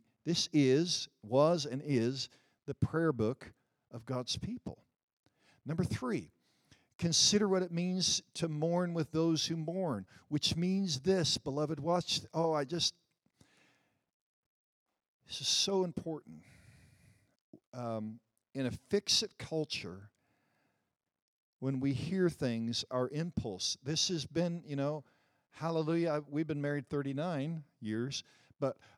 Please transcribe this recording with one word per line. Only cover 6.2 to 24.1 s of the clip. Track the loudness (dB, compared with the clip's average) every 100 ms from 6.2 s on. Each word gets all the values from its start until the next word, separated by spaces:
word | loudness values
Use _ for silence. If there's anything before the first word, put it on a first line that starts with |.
| -6 _ _ _ _ -20 _ -4
consider | 0 4 6 6 4
what | 4
it | 2
means | 0 0 2 2 0 -4
to | -4 -2
mourn | 0 2 2 2 0
with | 0
those | 2 4 2 0
who | -2
mourn, | -2 -2 0 -2 -4 -14 -4
which | 0 0 0
means | 2 2 0 0
this, | 2 4 4 0
beloved, | -2 0 0 -2
watch, | 0 0 2 -4 -2
oh, | 0 2
I | 2 0
just, | 0 0 -2 _ _ _ _ -20 _ _ _ _ _ _ _ _ _ _ _ _ _ _ _ _ _ -14
this | -6
is | -2
so | 0 2 2
important. | 0 -2 -6 -8 -10 -20 -20 -20 -20 -20 -20 -20 -20 _ _ _ _ -20 _
Um, | -8 -6 -4 -6 -12 _ _ _
in | -4 -4
a | -4 0
fix-it | 0 4 2 2 -8
culture, | -4 -4 -2 -6 -8 -12 -16 _ _ _ _ _ _ _ _ _ _ _ _ _ _ -8
when | -4 0
we | 0
hear | 0 -2 2 2
things, | 2 -2 -2 -2 -4 -2
our | -2 0
impulse, | -2 -4 -4 -4 -4 -6 -6
this | -4 -2
has | 0